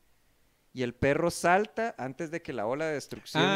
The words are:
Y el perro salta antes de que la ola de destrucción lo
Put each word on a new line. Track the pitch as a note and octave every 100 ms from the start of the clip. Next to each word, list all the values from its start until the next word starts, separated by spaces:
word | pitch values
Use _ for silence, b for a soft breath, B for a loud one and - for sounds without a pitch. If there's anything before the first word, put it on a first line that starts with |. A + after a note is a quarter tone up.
| _ _ _ _ _ _ _
Y | B2+
el | A#2+
perro | - C3+ D#3 E3+
salta | - F3 F#3 G#3+ - A3+ -
antes | B2+ C3+ E3+
de | E3
que | E3
la | B2+ G#2
ola | C#3 D#3+
de |
destrucción | C#3+ - - - D#3
lo | F#3